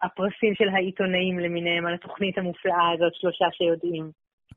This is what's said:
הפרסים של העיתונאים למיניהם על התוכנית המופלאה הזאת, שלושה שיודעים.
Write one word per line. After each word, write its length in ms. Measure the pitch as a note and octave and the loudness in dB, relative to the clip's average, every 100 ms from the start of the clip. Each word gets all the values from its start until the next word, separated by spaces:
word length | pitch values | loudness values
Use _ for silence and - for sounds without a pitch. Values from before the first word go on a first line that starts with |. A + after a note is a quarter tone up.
| F#3 | -8
הפרסים 480 | - G3 - A3 | -2 -4 0 0
של 140 | G3 G#3 | 2 2
העיתונאים 680 | F#3+ F#3 F#3 F#3+ F#3 F#3 F3+ | 2 0 -2 0 0 0 0
למיניהם 480 | F3 E3+ E3+ E3+ E3+ | -2 -2 -2 -2 -2
על 80 | |
התוכנית 440 | E3+ - - G3 F#3+ | -4 -8 -4 -4 -2
המופלאה 520 | F3+ E3+ F#3+ F3 E3+ | -4 -4 0 2 2
הזאת, 200 | E3+ E3+ | 4 0
שלושה 300 | - F3+ E3+ F3 | 0 -2 0 0
שיודעים. 580 | - E3+ E3 F3 D#3+ D#3 - _ _ _ | 2 2 2 0 -4 -8 -12 _ _ _